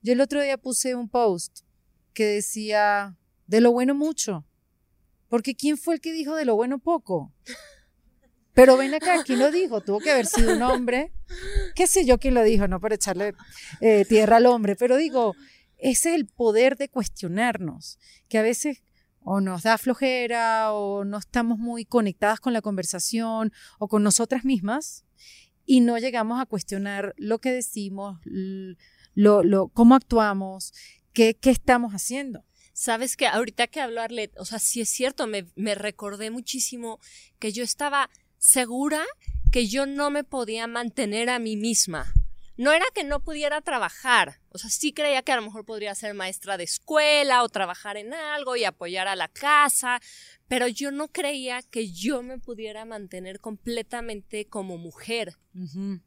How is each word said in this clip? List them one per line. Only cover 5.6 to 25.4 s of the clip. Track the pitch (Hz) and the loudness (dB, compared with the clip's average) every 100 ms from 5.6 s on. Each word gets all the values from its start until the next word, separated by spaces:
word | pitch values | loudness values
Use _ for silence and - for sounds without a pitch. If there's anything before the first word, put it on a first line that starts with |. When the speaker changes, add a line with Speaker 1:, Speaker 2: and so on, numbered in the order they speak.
| 285 302 | -2 -2
Speaker 1:
fue | - | -2
el | 330 | -4
que | 320 | -4
dijo | 320 285 320 | -6 -6 -4
de | |
lo | 277 | 0
bueno | 214 247 269 | 2 0 -2
poco? | 320 330 - 180 135 _ - - - 571 _ _ _ _ _ _ _ | -2 -2 -2 -6 -6 _ -20 -20 -20 _ _ _ _ _ _ _ _
Pero | - 262 262 | 8 10 10
ven | 269 | 6
acá, | 311 320 349 | -2 0 0
¿quién | 294 247 | 0 2
lo | 277 | 2
dijo? | 330 370 220 | 2 -2 -4
Tuvo | 190 202 | -4 -4
que | 311 | 2
haber | 277 214 | 2 2
sido | - 233 | 4 4
un | 339 | 4
hombre. | 247 254 240 247 311 - - - - - - | 2 0 0 -2 -2 -8 -10 -10 -2 -2 -2
Qué | - 359 | 2 2
sé | 381 | 4
yo | 277 247 | 4 4
quién | 277 | 4
lo | 247 | 4
dijo, | 220 220 202 | 6 4 2
no | 185 | -2
por | 208 | -2
echarle, | 214 202 180 208 190 - - - - | -2 -2 -4 -6 -8 -20 -20 -18 0
eh, | 226 214 196 | 4 4 6
tierra | 220 214 226 | 4 8 8
al | 247 | 8
hombre. | 240 208 196 | 4 0 0
Pero | 247 254 | 2 2
digo, | 320 254 226 180 - _ _ _ | 2 0 -2 -4 -16 _ _ _
ese | 247 247 330 | -2 0 2
es | |
el | 339 220 | 0 -2
poder | _ 233 214 254 277 | _ 2 4 4 2
de | 277 | -6
cuestionarnos, | - 208 - 180 185 247 190 175 160 - - _ _ _ | -4 -4 -6 -6 -2 -2 -2 -8 -10 -18 -20 _ _ _
que | 226 | 0
a | |
veces | 220 240 302 269 _ _ _ _ - | 2 0 -4 -6 _ _ _ _ -4
o | 196 | -2
nos | 190 180 | -2 -2
da | 220 226 | 0 0
flojera | - 240 262 254 240 233 226 220 220 | 0 0 0 0 -2 0 0 2 0
o | 214 202 202 | -2 -4 -4
no | 202 208 | -6 -8
estamos | - 247 233 226 | -6 -2 0 -2
muy | 233 233 | -4 -8
conectadas | 220 240 208 180 208 220 | 0 2 2 0 0 0
con | - | -2
la | 226 | -2
conversación | 214 196 180 180 - 226 226 220 220 _ - _ | -2 -6 -6 -6 -4 -4 -4 -2 -4 _ -20 _
o | 208 | -2
con | 214 | 2
nosotras | 208 - 233 262 | 2 2 0 -2
mismas | 262 254 185 254 311 - _ _ - - | 0 0 0 -6 -6 -16 _ _ -20 -20